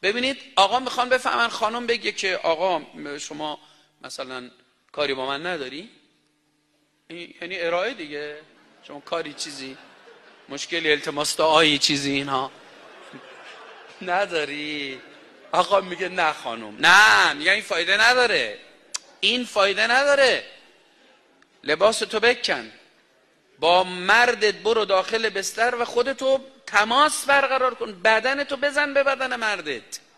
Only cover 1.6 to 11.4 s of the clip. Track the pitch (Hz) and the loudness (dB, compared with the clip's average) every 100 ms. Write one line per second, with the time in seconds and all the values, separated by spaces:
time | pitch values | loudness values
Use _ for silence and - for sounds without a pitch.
1.6 | 214 226 240 233 208 202 196 185 170 160 | -4 -4 -4 -4 -4 -4 -4 -2 0 0
2.6 | 185 170 147 165 147 143 - 151 151 147 | 0 0 -4 -14 -12 -12 -12 -10 -10 -10
3.6 | _ _ _ _ 135 - 131 127 123 _ | _ _ _ _ -16 -12 -10 -10 -14 _
4.6 | _ _ _ - 147 135 131 139 170 175 | _ _ _ -4 -2 -2 -4 -4 -6 -8
5.6 | 127 135 220 _ _ _ _ _ _ _ | -8 -12 -16 _ _ _ _ _ _ _
6.6 | _ _ _ _ _ 170 170 - 170 185 | _ _ _ _ _ -18 -16 -14 -10 -6
7.6 | 170 175 202 214 156 147 147 147 156 _ | -2 -2 -2 -6 -10 -10 -10 -14 -20 _
8.6 | _ _ - 147 - 170 151 143 - 139 | _ _ -20 -18 -8 -6 -6 -10 -12 -10
9.6 | 135 131 - - - - - - - 139 | -14 -16 -20 -20 -20 -20 -20 -20 -14 -12
10.6 | - 170 160 147 151 143 147 - | -4 -2 2 0 0 -4 -4 2